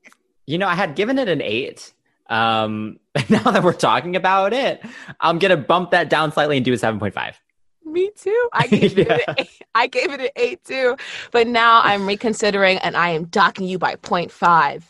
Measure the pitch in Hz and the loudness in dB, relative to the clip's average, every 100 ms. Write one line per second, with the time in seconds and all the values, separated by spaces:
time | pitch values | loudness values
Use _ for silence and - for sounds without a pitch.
0 | _ _ _ _ - 170 196 170 185 143 | _ _ _ _ -8 -4 -2 -2 -2 -2
1 | 214 269 220 143 - 113 - - - _ | -2 -2 -2 -2 -4 -6 -6 -12 -20 _
2 | _ _ - 113 113 110 107 107 107 - | _ _ -4 0 0 0 -2 -4 -8 -12
3 | _ 135 - 208 254 202 180 - 151 117 | _ -4 0 2 2 2 2 2 2 0
4 | 175 180 185 196 196 247 220 - 226 - | 0 -2 0 2 0 0 -2 -4 -12 -20
5 | - - 165 170 190 175 117 175 180 180 | -20 -2 0 2 2 2 2 0 2 0
6 | 160 156 156 156 147 139 123 120 113 107 | 2 0 0 0 0 0 0 0 0 -2
7 | 101 65 52 - _ _ _ _ 311 339 | -4 -6 -8 -12 _ _ _ _ -8 -4
8 | 392 - 381 466 480 226 247 208 202 190 | -4 -4 -4 -2 0 0 2 2 2 2
9 | - 160 - 151 - - - 226 254 247 | 2 0 -2 -6 -8 -12 -4 -2 0 -2
10 | 247 277 254 - 247 - - 262 254 247 | -4 -4 -6 -4 -4 -6 -10 -2 -2 -2
11 | - - - 240 233 240 233 226 - 202 | -10 -16 -2 0 2 4 6 6 4 0
12 | 190 208 226 214 208 196 190 190 175 156 | -2 -2 -4 0 0 2 2 2 0 0
13 | 175 160 170 208 175 - 185 185 156 - | 0 -2 -2 2 2 0 -6 -4 -4 -6
14 | - 185 165 - 175 165 143 156 | -4 -4 -4 0 4 4 2 -2